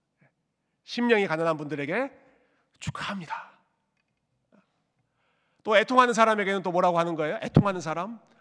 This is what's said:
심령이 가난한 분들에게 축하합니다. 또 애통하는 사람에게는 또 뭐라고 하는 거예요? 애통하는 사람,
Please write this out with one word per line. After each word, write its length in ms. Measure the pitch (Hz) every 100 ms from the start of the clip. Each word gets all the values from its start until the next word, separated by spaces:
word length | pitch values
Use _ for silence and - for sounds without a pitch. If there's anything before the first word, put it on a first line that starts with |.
| _ _ _ _ _ _ _ _
심령이 420 | - - 240 214 190
가난한 300 | 160 165 156
분들에게 540 | 151 147 139 208 269 - _ _ _ _ _ _
축하합니다. 680 | - - - 196 156 - - _ _ _ _ _ _ _ _ _ _ 190 _ _ _ _ _ _ _ _ _ _
또 140 | 208 220
애통하는 380 | 220 254 247
사람에게는 480 | 220 226 214 196 196
또 100 | 185
뭐라고 260 | 180 180 170
하는 160 | 170
거예요? 240 | 160 151 214
애통하는 380 | - - 202 185
사람, 380 | 160 160 196 226 _ _